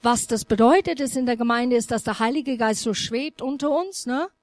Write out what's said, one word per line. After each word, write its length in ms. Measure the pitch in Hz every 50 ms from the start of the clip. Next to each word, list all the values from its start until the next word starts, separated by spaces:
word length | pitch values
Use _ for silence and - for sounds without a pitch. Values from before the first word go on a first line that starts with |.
| -
was 240 | 233 240 233 -
das 180 | - 233 214 -
bedeutet 540 | _ 226 196 226 240 311 381 392 359 330 269
ist 160 | 285 254 -
in 100 | 262 254
der 100 | 247 240
Gemeinde, 400 | 226 233 233 233 233 247 254 247
ist, 140 | 233 226 -
dass 140 | 254 214 -
der 140 | - 208 -
Heilige 380 | 226 226 262 311 262 277 262
Geist 260 | 220 233 220 214 208 -
so 120 | 226 202
schwebt 480 | - - - 226 240 277 311 - - -
unter 280 | 262 277 269 285 294
uns, 360 | 285 311 359 392 381 - -
ne? 220 | 247 247 269 330 392 _ _